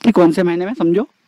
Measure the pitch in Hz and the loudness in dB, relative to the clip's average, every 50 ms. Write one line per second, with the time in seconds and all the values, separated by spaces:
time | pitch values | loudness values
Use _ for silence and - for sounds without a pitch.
0 | - 240 202 185 175 165 156 196 185 175 170 175 180 196 262 - 175 170 175 196 | 0 0 2 4 4 2 2 0 -2 -2 -2 -4 -6 -6 -6 -4 -2 0 0 0
1 | 247 - _ _ _ | -2 -4 _ _ _